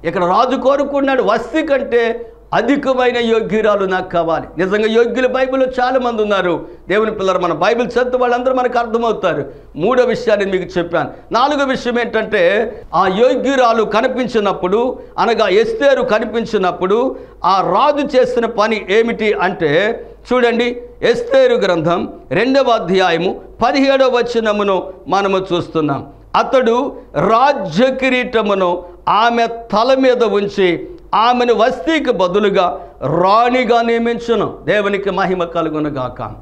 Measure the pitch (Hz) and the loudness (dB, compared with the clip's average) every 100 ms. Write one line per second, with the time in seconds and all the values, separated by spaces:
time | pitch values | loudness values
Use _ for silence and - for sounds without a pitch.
0 | 170 175 175 196 247 262 254 277 277 277 | -4 -2 0 2 2 0 0 0 0 0
1 | 269 262 196 226 233 320 311 269 233 240 | 0 0 2 0 0 -4 0 -2 0 0
2 | 233 226 - - - 165 233 285 254 247 | 0 -4 -10 -20 -4 -2 0 0 0 0
3 | 247 240 233 226 190 214 208 202 190 185 | 0 0 0 0 0 0 2 2 0 -2
4 | 180 180 165 156 - - 185 208 220 226 | -2 -2 0 -2 -4 -4 -2 0 2 2
5 | 233 208 254 254 262 262 254 262 247 262 | 2 2 0 0 0 0 0 0 0 0
6 | 247 226 208 196 180 156 - - - 196 | -2 -2 0 0 0 -2 -6 -18 -2 0
7 | 214 - 190 180 180 156 185 233 240 247 | 0 -2 -2 0 0 0 0 0 0 -2
8 | 247 254 247 240 247 262 247 247 233 226 | 0 0 0 0 0 0 0 -2 -2 -2
9 | 233 214 185 151 - - - - 185 247 | -2 0 -2 -2 -6 -12 -18 -4 0 2
10 | 247 220 - 208 196 185 175 180 170 165 | 2 0 0 0 0 -2 -4 -4 -2 -2
11 | 143 - - 214 277 294 277 254 - 240 | -4 -8 -4 0 2 0 -2 -2 -2 -2
12 | 226 226 196 202 170 202 226 - - 160 | -2 -2 -2 2 2 2 -2 -8 -4 0
13 | 190 185 247 277 208 269 240 226 214 208 | 0 2 2 2 0 2 2 2 0 0
14 | 254 - 247 226 202 185 180 208 254 - | 0 -2 -2 0 -2 -2 -2 0 -2 -6
15 | - - 190 220 208 190 226 226 277 262 | -12 -2 0 2 2 2 2 2 2 2
16 | 170 214 233 233 226 208 185 - 185 214 | 2 0 0 -4 -2 0 0 -2 0 0
17 | 262 - - - 170 190 170 190 277 285 | 0 -4 -16 -4 0 2 2 2 2 0
18 | 285 254 - - 233 233 214 262 175 202 | 0 2 2 0 -2 0 0 0 0 0
19 | 233 226 214 214 180 185 160 151 208 226 | 2 0 -2 0 -2 0 0 2 0 -4
20 | - - - 247 240 226 240 240 - - | -10 -20 -2 2 2 2 -2 -4 -12 -4
21 | - - - 269 262 233 - 170 160 175 | 0 0 2 4 4 2 0 0 0 -2
22 | - - - 147 240 269 254 226 170 190 | -4 -12 -4 -2 2 2 2 0 2 2
23 | 180 165 180 - - - 233 285 269 269 | 2 0 -2 -6 -14 -2 0 2 2 4
24 | 262 240 233 226 220 208 202 185 175 - | 4 2 0 0 0 0 0 0 -4 -14
25 | - 185 196 190 - 175 - 165 151 135 | -2 0 2 0 0 -4 -2 -2 -2 -4
26 | 101 - - - 233 262 226 233 269 - | -8 -20 -4 -2 2 2 2 0 -2 -8
27 | - 143 180 226 269 269 190 156 262 262 | -8 -2 2 4 2 2 -2 2 2 2
28 | 262 254 247 220 208 196 180 175 - - | 0 0 -2 -2 0 0 0 -2 -8 -10
29 | - 190 233 233 233 - - 208 247 269 | -2 2 2 2 -2 -4 -4 0 2 4
30 | 262 233 220 196 202 - 185 165 - - | 4 2 2 0 -2 0 0 0 -6 -16
31 | - 190 226 247 240 220 233 254 - 320 | -4 0 2 2 2 4 2 0 -2 0
32 | 254 208 185 190 208 185 185 - - - | 0 0 0 2 2 2 0 -2 -14 -8
33 | 131 156 185 214 247 254 233 233 233 233 | -4 0 2 4 2 0 2 2 2 0
34 | 233 233 - 233 240 - - 202 202 202 | -2 -4 -2 -2 -2 -6 -2 0 0 -2
35 | 196 185 185 185 170 170 165 151 151 139 | -2 -2 -2 -2 -2 -2 -4 -2 -4 -4
36 | 123 123 110 - | -8 -8 -12 -12